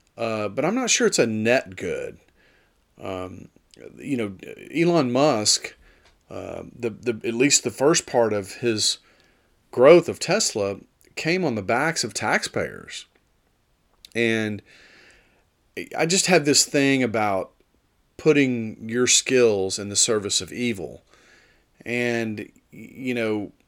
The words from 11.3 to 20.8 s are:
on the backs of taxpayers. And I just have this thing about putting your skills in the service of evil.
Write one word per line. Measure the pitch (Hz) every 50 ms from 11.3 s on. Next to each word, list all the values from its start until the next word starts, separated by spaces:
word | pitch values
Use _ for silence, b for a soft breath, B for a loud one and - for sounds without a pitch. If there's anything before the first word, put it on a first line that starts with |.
| 175 185 180
on | 143 113
the | 107
backs | 95 95 113 127 147 165 - - -
of | 110 -
taxpayers. | - 110 110 156 214 - - - 113 82 58 50 50 50 - - - - _ _ _ _ _ _ _ _ _ _ _ _ _ _ _ _ _ _ _ - - -
And | 113 117 113 113 110 107 107 104 98 - b b b b b b b b b b b b b b b b b b _ _ _ - - 85 - -
I | - 160
just | 165 180 190 -
have | 180 185 165 143
this | 147 135 - -
thing | - - 147 139 139 135 131 127
about | 113 104 113 107 104 98 95 - - _ _ _ _ _ _ _ _ _ _ _ _ _
putting | - - 156 151 143 139 127 123 117 113 110 - - 110 113
your | 113 123 123
skills | 120 - - - - 131 127 120 113 104 98 95 95 - -
in | 101
the | 101 101
service | - - - 110 107 98 101 - -
of | 92 -
evil. | - 107 123 120 107 92